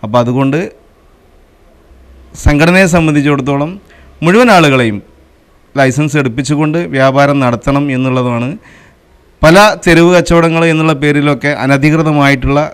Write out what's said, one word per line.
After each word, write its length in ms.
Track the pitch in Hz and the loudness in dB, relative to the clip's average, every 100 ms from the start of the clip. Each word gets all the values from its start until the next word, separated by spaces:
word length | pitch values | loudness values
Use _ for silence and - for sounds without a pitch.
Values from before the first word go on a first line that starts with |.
അപ്പോൾ 160 | 110 120 | -2 -2
അതുകൊണ്ട് 360 | 120 123 135 147 202 - _ _ _ _ _ _ _ _ _ _ _ - - - - - | -2 -2 -2 -2 -6 -14 _ _ _ _ _ _ _ _ _ _ _ -20 -20 -20 -20 -4
സംഘടനയെ 440 | - 147 165 180 190 | 0 2 2 2 2
സംബന്ധിച്ചിടത്തോളം 760 | 175 160 147 139 143 131 139 151 196 - - - - 160 | 2 0 0 0 -2 -2 -4 -4 -10 -20 -20 -20 -4 0
മുഴുവൻ 240 | 202 247 190 | 2 4 4
ആളുകളെയും 400 | 151 131 117 101 - _ _ _ _ _ _ - | 4 2 0 -4 -10 _ _ _ _ _ _ -2
license 360 | 135 127 151 147 | -2 0 -2 -2
എടുപ്പിച്ചുകൊണ്ട് 580 | 131 117 131 147 156 160 170 139 | -2 -4 -4 -2 -2 -4 -4 0
വ്യാപാരം 420 | 131 135 143 143 | 0 2 0 0
നടത്തണം 420 | 127 117 - 143 143 131 | -2 -2 -2 -2 -2 -4
എന്നുള്ളതാണ്. 540 | 131 127 123 120 123 208 - - - _ _ _ _ _ | -2 -2 -4 -4 -6 -10 -16 -20 -20 _ _ _ _ _
പല 160 | 156 185 214 175 - | 2 4 4 2 0
തെരുവ് 260 | 170 170 180 | 2 4 2
കച്ചവടങ്ങൾ 480 | 170 170 165 165 165 | 2 0 2 0 0
എന്നുള്ള 220 | 160 160 147 | 0 0 0
പേരിലൊക്കെ 480 | 147 147 147 131 143 147 | 0 0 0 -2 -4 -4
അനധികൃതമായിട്ടുള്ള 960 | 131 139 147 160 156 147 139 139 131 143 151 | -2 0 0 0 0 0 0 0 -2 -2 -4